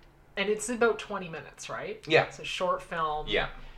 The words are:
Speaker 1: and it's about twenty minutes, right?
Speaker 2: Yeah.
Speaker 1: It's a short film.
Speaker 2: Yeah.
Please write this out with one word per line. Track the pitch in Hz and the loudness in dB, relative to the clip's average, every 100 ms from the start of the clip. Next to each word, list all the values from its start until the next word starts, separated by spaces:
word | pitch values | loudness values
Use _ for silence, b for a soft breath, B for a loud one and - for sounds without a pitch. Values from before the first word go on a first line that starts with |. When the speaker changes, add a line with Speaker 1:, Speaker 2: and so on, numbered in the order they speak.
| - - - - | -20 -20 -10 -2
Speaker 1:
and | 196 | 0
it's | 214 - | 0 0
about | 240 233 208 | 4 4 4
twenty | - 196 180 | -2 -6 -6
minutes, | 160 - - - | -10 -12 -14 -8
right? | 113 151 214 - | -8 -6 -8 6
Speaker 2:
Yeah. | 156 | 6
Speaker 1:
It's | - - | 6 -4
a | |
short | 151 - 180 180 | -8 -2 0 0
film. | - 175 156 151 131 | -2 -2 0 -2 0
Speaker 2:
Yeah. | 98 73 - B | 0 0 -6 B